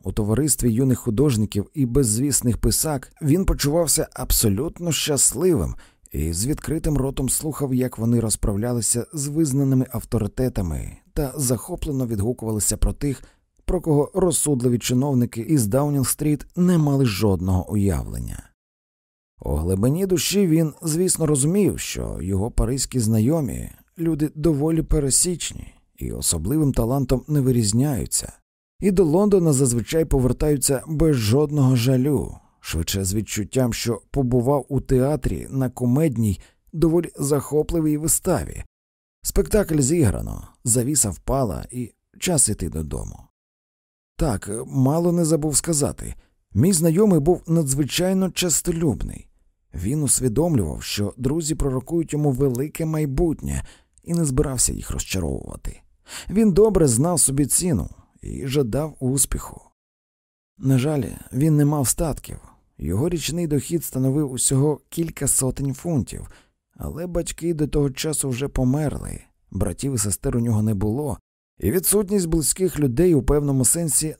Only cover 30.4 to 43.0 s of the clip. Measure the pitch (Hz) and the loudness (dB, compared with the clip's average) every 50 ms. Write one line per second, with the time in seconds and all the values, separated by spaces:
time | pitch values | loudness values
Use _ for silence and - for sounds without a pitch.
30.4 | 151 151 147 131 - - 139 123 - 151 160 139 165 160 147 123 107 101 113 143 | 0 0 0 2 2 0 0 0 -2 -4 0 2 4 4 4 2 2 2 4 4
31.4 | 151 139 147 147 135 127 131 120 113 135 131 127 127 147 143 104 64 50 - - | 2 2 2 2 4 4 4 4 2 2 2 2 2 2 0 0 -2 -4 -10 -16
32.4 | _ _ _ _ - - - 80 82 - - 98 95 92 98 110 98 - - 107 | _ _ _ _ -10 -6 -4 -4 -2 -2 -2 -2 -2 -2 -2 -4 -4 -4 -6 -6
33.4 | 101 - - 131 127 123 107 - - 120 113 - - _ - 143 135 120 123 127 | -6 -2 0 0 0 0 0 -2 -4 -4 -4 -4 -6 _ -4 -2 0 2 2 2
34.4 | 113 131 147 139 - - 139 127 - - 131 127 127 139 156 147 - 139 101 67 | 2 2 0 0 0 -2 -4 -4 -2 0 2 2 2 2 0 -2 -2 -4 -4 -4
35.4 | 58 - - 135 131 123 - - 123 120 123 143 165 165 117 113 113 104 95 - | -8 -6 -4 -4 -4 -4 -4 -2 0 2 2 4 2 2 0 0 0 0 0 -2
36.4 | - - _ _ _ _ - 160 165 165 160 175 165 - - - 143 139 151 139 | -6 -20 _ _ _ _ -2 0 2 2 2 2 0 -2 -6 -4 -2 0 0 0
37.4 | - - 139 151 151 - 170 170 156 151 151 147 156 160 - - - 190 165 107 | 0 0 0 0 0 0 0 0 0 0 0 0 0 -2 -2 0 0 0 0 0
38.4 | 73 - - - - _ _ _ _ _ _ _ _ _ _ _ - - - 208 | -2 -6 -10 -14 -14 _ _ _ _ _ _ _ _ _ _ _ -8 -4 0 0
39.4 | 190 - - 214 190 - 160 151 131 123 170 175 143 104 - 57 53 52 52 50 | 0 2 2 2 2 2 2 2 2 4 4 4 2 2 2 -2 -6 -8 -10 -12
40.4 | - - _ _ - 123 104 127 113 131 156 - - 104 85 - - - 123 139 | -14 -18 _ _ -2 0 0 0 0 0 0 0 0 -2 -4 -8 -4 -2 -2 0
41.4 | 131 104 73 60 - - - 123 120 - _ _ _ _ _ - - 180 175 147 | 0 -2 -4 -6 -10 -10 -10 -10 -12 -12 _ _ _ _ _ -8 -4 -2 2 2
42.4 | - - 101 - - 80 - 78 78 71 - 60 | 2 0 0 -2 -4 -6 -6 -6 -6 -6 -6 -8